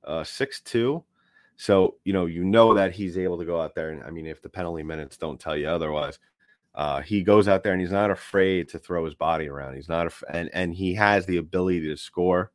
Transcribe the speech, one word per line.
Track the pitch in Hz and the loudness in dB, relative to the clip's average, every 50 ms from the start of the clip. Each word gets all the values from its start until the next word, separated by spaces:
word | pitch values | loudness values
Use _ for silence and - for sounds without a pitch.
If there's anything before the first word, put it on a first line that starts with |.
Uh, | - - 78 82 78 | -10 -6 -6 -6 -6
six | - - - 135 - - - | -8 -6 -6 -6 -6 -6 -16
two. | _ - - 120 117 127 147 170 - _ _ _ _ _ _ _ _ _ _ | _ -2 0 0 0 0 -2 -4 -8 _ _ _ _ _ _ _ _ _ _
So, | _ - - 101 95 92 90 - _ _ | _ 2 4 6 6 6 4 0 _ _
you | 95 98 | -2 -2
know, | 95 90 | 0 0
you | 85 82 85 90 | -2 -2 -2 -2
know | 95 104 113 113 113 | 4 8 8 8 8
that | 110 101 98 95 | 8 4 4 0
he's | 87 98 101 92 85 95 | -2 -6 -8 -6 -4 -4
able | 92 92 87 85 | -2 -2 -4 -4
to | 85 | -4
go | 82 85 85 | -4 -4 -4
out | 80 80 _ | -4 -4 _
there. | 82 80 78 | -8 -8 -8
And, | 78 73 - | -8 -10 -12
I | 71 | -12
mean, | 82 85 80 | -12 -12 -10
if | 80 78 - | -12 -14 -14
the | _ - | _ -14
penalty | _ 95 90 85 85 80 | _ -8 -6 -6 -6 -6
minutes | 76 78 80 78 76 67 - - | -8 -8 -8 -8 -10 -12 -12 -10
don't | - 80 69 65 | -8 -8 -8 -8
tell | - 82 78 | -6 -6 -4
you | 76 73 78 | -4 -2 -2
otherwise, | 85 85 80 78 76 76 73 67 65 - _ _ _ _ _ _ _ _ _ _ _ | -2 -2 -2 -2 -2 -4 -4 -4 -8 -14 _ _ _ _ _ _ _ _ _ _ _
uh, | - 73 73 71 69 | -6 -4 -2 -2 -4
he | 76 82 104 101 | -4 -2 -2 0
goes | 90 101 104 107 101 101 | 4 6 6 6 8 6
out | 98 95 | 4 2
there | - 104 | 2 0
and | 92 92 | 0 0
he's | 92 87 | 0 0
not | 98 98 104 104 | 0 0 2 2
afraid | 95 - - - - 98 95 95 95 90 82 - | 0 -2 -6 -2 2 2 4 4 2 0 -2 -4
to | - 85 | -10 -16
throw | _ - 90 85 82 | _ -6 -4 -4 -4
his | 80 76 | -4 -6
body | _ 78 80 82 80 78 71 | _ -2 -2 0 -2 -2 -6
around. | 69 69 69 67 67 | -8 -10 -12 -12 -12
He's | 67 69 76 | -14 -10 -4
not | 82 82 85 | -2 -2 -2
af-, | 82 - - - - | -2 -4 -10 -14 -8
and, | 73 85 85 - - | -6 -6 -6 -4 -4
and | 90 92 87 | -4 -4 -4
he | 82 92 98 92 90 | -4 -2 -2 -2 2
has | 101 104 104 104 101 90 | 4 4 4 4 4 2
the | 95 90 | 0 -2
ability | 85 80 80 - 92 90 92 90 87 78 78 | -2 -2 -2 -2 0 0 2 0 0 -2 -4
to | 76 | -8
score. | 76 - - _ 90 87 90 90 90 92 - _ | -8 -12 -12 _ -2 0 2 2 2 0 -4 _